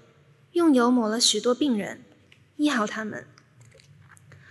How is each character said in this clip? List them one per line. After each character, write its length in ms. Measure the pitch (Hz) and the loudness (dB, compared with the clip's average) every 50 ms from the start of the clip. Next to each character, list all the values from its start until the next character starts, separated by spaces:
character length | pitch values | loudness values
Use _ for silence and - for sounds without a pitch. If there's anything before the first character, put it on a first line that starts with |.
| - _ _ _ _ _ _ _ _ _ | -20 _ _ _ _ _ _ _ _ _
用 220 | - 349 339 320 269 | -2 2 4 4 4
油 160 | 247 233 247 | 4 4 4
抹 180 | 254 247 220 214 | 2 2 0 0
了 100 | 220 240 | 0 0
许 220 | 226 - 208 208 | 0 0 0 0
多 140 | 214 240 247 | 0 0 0
病 240 | 254 302 277 233 202 | 0 0 -2 -2 -2
人， 240 | 180 110 113 - - - _ _ _ _ - _ _ _ _ | -4 -8 -12 -16 -20 -20 _ _ _ _ -20 _ _ _ _
医 120 | - 294 294 | -4 -2 -2
好 180 | 262 233 214 | 0 -2 -4
他 200 | 214 - 220 220 | -4 -6 -8 -10
们。 200 | 208 - - - - - - _ _ _ - - - - - _ - - - - - - - - - - - - - | -10 -12 -14 -16 -18 -20 -20 _ _ _ -20 -20 -20 -20 -20 _ -20 -20 -20 -20 -20 -20 -20 -20 -20 -20 -20 -20 -20